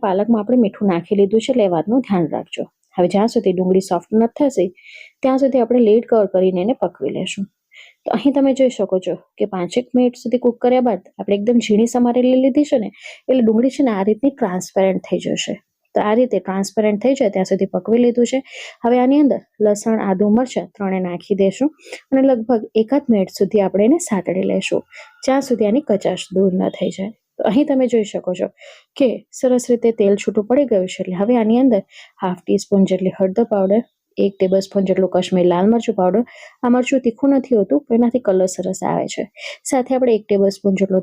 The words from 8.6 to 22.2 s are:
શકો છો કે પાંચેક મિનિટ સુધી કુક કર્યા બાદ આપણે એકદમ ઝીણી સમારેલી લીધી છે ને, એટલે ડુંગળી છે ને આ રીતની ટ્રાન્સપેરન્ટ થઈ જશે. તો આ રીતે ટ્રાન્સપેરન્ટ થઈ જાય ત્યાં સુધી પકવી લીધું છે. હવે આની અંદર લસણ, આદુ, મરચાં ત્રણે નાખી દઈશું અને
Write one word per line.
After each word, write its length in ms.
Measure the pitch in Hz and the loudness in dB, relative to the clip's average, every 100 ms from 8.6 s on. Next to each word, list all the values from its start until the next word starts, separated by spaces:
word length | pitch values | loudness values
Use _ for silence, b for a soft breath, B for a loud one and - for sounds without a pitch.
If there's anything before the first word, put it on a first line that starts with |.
| 262 247 | 0 0
શકો 220 | 180 185 180 | -2 -4 -4
છો 80 | 170 _ - | -10 _ -8
કે 60 | 208 | -6
પાંચેક 340 | 190 175 240 247 247 | -6 -6 -6 -2 0
મિનિટ 200 | 247 247 | 0 -2
સુધી 200 | 240 240 | -6 -2
કુક 140 | 247 233 | -2 0
કર્યા 200 | 247 254 247 | 0 0 0
બાદ 140 | 196 - - | -2 -8 -12
આપણે 160 | 202 202 | -4 -4
એકદમ 200 | 208 240 - | 0 0 2
ઝીણી 260 | 208 233 | 2 2
સમારેલી 440 | 247 240 240 254 254 | 0 0 2 2 2
લીધી 240 | 269 269 294 | 2 2 0
છે 80 | 262 | -2
ને, 60 | 196 B B B - | -4 B B B -2
એટલે 120 | 262 226 | 2 2
ડુંગળી 280 | 220 262 254 | 2 0 0
છે 80 | 269 | 0
ને 40 | 202 | 0
આ 80 | 196 | 0
રીતની 220 | 214 277 277 | 0 -2 -2
ટ્રાન્સપેરન્ટ 640 | 202 180 175 - 190 185 - | -4 -4 -4 0 0 0 -4
થઈ 120 | 180 | -4
જશે. 320 | 170 - - - _ _ _ 202 | -4 -6 -6 -10 _ _ _ -2
તો 40 | 208 | 0
આ 40 | 226 | 2
રીતે 180 | 247 190 | 0 -2
ટ્રાન્સપેરન્ટ 600 | 190 190 196 - 214 208 | -4 -4 -4 -2 0 0
થઈ 140 | 247 269 | 0 0
જાય 140 | 220 196 | 0 0
ત્યાં 140 | 185 | -2
સુધી 180 | 196 196 | -2 -2
પકવી 260 | 185 180 233 | -4 0 2
લીધું 260 | 240 240 233 | 2 2 0
છે. 80 | 262 - B B B | -2 -8 B B B
હવે 160 | 233 247 | 0 2
આની 160 | 254 285 | 4 4
અંદર 180 | 285 - - - 208 | 2 0 -6 -2 0
લસણ, 340 | 208 226 220 202 | 0 -2 -2 -2
આદુ, 200 | 190 208 214 | 0 2 2
મરચાં 320 | 254 202 175 - | 0 -6 -8 -8
ત્રણે 240 | 196 190 180 | -6 -4 -6
નાખી 300 | 175 - 196 | -8 -4 0
દઈશું 280 | 196 - 294 - B B B | 0 0 -4 -4 B B B
અને 100 | 269 | 2